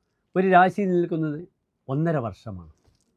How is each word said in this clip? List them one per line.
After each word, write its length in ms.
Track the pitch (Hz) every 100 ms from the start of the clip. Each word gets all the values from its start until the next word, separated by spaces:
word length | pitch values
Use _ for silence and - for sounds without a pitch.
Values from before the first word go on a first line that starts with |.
| _ _ _ 180
ഒരു 100 | 190 180
രാശിയിൽ 320 | 185 185 196 175
നിൽക്കുന്നത് 440 | 170 170 156 147 180 _ _ _ -
ഒന്നര 240 | 139 165 156 117
വർഷമാണ്. 460 | 98 113 95 80 _ _ _ _